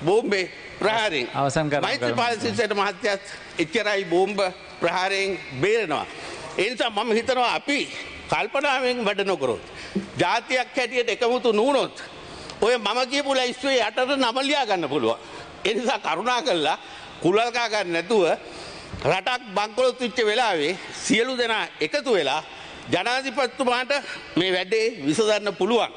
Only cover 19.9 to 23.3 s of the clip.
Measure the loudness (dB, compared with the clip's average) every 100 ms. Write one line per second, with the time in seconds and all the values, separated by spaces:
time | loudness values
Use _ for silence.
19.9 | 2 -2 2 2 4 2 2 0 -2 -8
20.9 | -8 0 2 2 0 0 0 -2 -4 -2
21.9 | -2 2 2 2 -2 -4 -16 -16 -16 -2
22.9 | 0 2 -2 -2